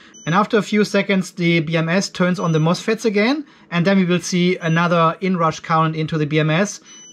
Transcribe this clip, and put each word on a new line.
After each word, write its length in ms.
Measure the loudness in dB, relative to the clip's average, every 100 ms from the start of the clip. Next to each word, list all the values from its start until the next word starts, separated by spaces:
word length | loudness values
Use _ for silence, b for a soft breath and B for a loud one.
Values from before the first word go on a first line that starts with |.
| B B -2
And 80 |
after 220 | 0 2 0
a 60 |
few 220 | 0 0
seconds, 480 | 2 0 0 -2 -2
the 280 | -2 0 0
B 160 | 0 -2
M 120 | 0
S 200 | -2 -2
turns 300 | -2 -2 0
on 140 | 0
the 80 | 2
mosfets 440 | 2 0 -2 -2
again, 400 | 0 0 0 0 B B B
and 160 | 0 2
then 120 | 2
we 60 |
will 160 | 2 0
see 360 | -2 0 0 0
another 580 | 0 0 2 2 2 0
inrush 400 | -2 0 -2 -2
current 360 | -2 0 0 -2
into 220 | -4 -2
the 80 | -2
B 120 | 0
M 120 | 2
S, 300 | 0 -2 -6 B B -8